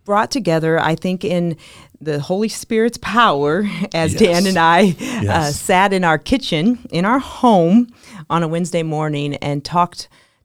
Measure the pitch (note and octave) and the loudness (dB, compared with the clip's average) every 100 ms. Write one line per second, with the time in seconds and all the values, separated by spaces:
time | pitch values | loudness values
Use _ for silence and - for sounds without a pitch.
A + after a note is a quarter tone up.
0 | - G3+ - C#4 F3+ D#3+ D#3+ D#3+ D#3 D#3+ | -4 -2 -2 -2 -2 0 0 0 0 -2
1 | F#3 F#3 F#3 F3 F3 D#3+ - - - - | -2 -4 -2 -2 -2 -4 -12 -20 -20 -14
2 | D3 D3 C#3+ F#3+ A3 - - A3+ A#3 A#3 | -6 -6 -2 -2 -2 -6 -4 0 0 -2
3 | - G#3 A3+ D3 D3 E3 G#3 E3+ F#3 E3 | -4 2 2 2 0 0 -2 -4 -6 -2
4 | D#3+ D3+ G3+ E3+ F#3+ F#3 E3 E3+ G3+ D#3+ | -2 2 4 4 2 2 4 6 4 0
5 | B3 A#3+ G2+ D#3+ D3 C#3 - F#3 G3 F#3+ | -6 -4 -2 0 0 -4 0 2 2 2
6 | F3 D#3 - C4 - D#3+ F#3+ A#3+ - E3 | 2 0 0 -4 -2 0 0 -2 -4 -2
7 | F#3+ C4 - - - G3 E3 G#3+ A#3+ - | 0 0 -2 0 4 4 6 4 2 -6
8 | - G#3 D3+ E3 E3 E3 F3 F3 D#3+ D3+ | -20 -18 -4 -2 -2 -4 -4 -4 -4 -4
9 | D#3 D3 C#3+ C#3+ C#3+ C#3+ - F3 F3 - | -2 -2 -4 -4 -4 -6 -4 -2 -2 -4
10 | - _ _ _ | -20 _ _ _